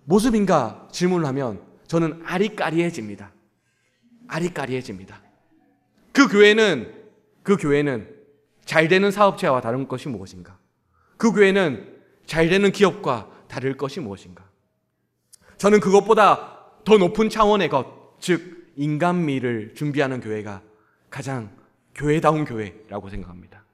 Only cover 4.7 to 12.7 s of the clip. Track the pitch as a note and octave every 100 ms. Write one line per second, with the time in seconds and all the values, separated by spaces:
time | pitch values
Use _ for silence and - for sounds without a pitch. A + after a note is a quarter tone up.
4.7 | B2+ A#2+ F#2 F#2+ G#2 _ _ _ _ _
5.7 | _ _ _ _ - F3 G3+ G#3 A3 G#3+
6.7 | C#3 G2 - - _ _ _ - G3 D3+
7.7 | C#3+ D3 A#2+ F#2+ - _ _ _ _ -
8.7 | D#3+ D#3+ F#3 G3+ G3 G3+ - F3 B2+ A2+
9.7 | B2+ C3+ B2+ D3+ G#2 F#2+ F#2 F2 F#2+ _
10.7 | _ _ _ _ - A#3 G3 G3 G3 F3
11.7 | A2 - - _ _ - D#3+ E3 F#3+ G3+